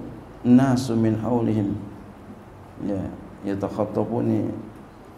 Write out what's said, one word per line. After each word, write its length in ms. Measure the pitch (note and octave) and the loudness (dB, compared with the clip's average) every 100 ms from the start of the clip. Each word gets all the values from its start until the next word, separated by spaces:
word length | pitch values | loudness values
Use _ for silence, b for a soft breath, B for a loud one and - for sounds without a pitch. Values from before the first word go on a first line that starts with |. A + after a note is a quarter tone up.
| - - - - | -4 -12 -16 -2
nasu 520 | B2 B2 C3+ A#2+ A#2 A2+ | 6 8 8 4 2 2
min 200 | A2+ A2 | 4 2
haulihim. 600 | A2 B2 A2+ G#2+ G2 G2+ - - - - - - - - - - | 2 2 2 2 0 -2 -6 -14 -16 -18 -18 -18 -18 -18 -16 -8
Ya, 160 | G2 F#2+ F2 F2+ - - | -4 -2 -4 -8 -14 -8
yatakhattafu 760 | G2+ G2 G2 A2 G#2 G#2+ G#2+ A#2 | -4 -2 -2 0 0 2 0 2
ni, 320 | A2+ A2 - - - - - - - | 2 2 0 -4 -10 -14 -18 -18 -20